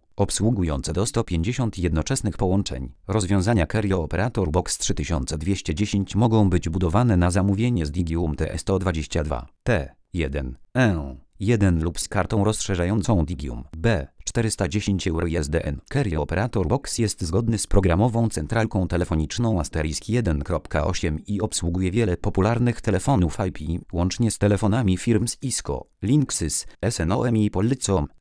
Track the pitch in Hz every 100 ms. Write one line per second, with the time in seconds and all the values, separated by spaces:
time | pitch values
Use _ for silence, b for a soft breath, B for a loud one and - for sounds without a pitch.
0 | _ - 98 - 107 101 82 69 73 82
1 | 113 117 - 85 98 127 117 - 85 78
2 | - 135 104 - 92 98 - 65 64 -
3 | - 107 92 101 95 107 80 107 104 92
4 | 78 87 113 110 87 90 - - - -
5 | 76 78 - 78 85 95 - 76 107 101
6 | 95 98 117 110 98 87 85 82 85 92
7 | 123 90 87 95 98 98 123 95 73 85
8 | 82 82 80 - 80 78 - 95 90 80
9 | 73 82 76 62 - _ - 101 67 -
10 | _ 90 69 71 64 - - 127 117 82
11 | 69 64 - - 101 113 95 82 82 -
12 | - 98 - 110 101 107 - 87 87 90
13 | 87 98 78 71 69 57 - 82 117 90
14 | - - - 120 113 - 87 101 101 95
15 | 92 82 85 85 71 80 73 69 - 139
16 | 139 78 71 85 120 101 82 131 - -
17 | 107 - 82 95 117 110 - 101 92 85
18 | 120 113 117 - 76 113 110 98 87 87
19 | 90 80 78 - 117 92 73 82 78 71
20 | - 120 87 73 - 82 - 76 - -
21 | 85 78 - 101 110 - 90 90 95 107
22 | 107 87 95 95 104 117 120 - 113 95
23 | 139 120 82 - 95 - 78 87 - 85
24 | 92 - 113 - 101 98 107 117 98 90
25 | 120 107 120 - 131 - - 65 - _
26 | 98 147 127 - 78 - - B 104 -
27 | 82 120 120 113 104 92 110 135 - 90
28 | 71 -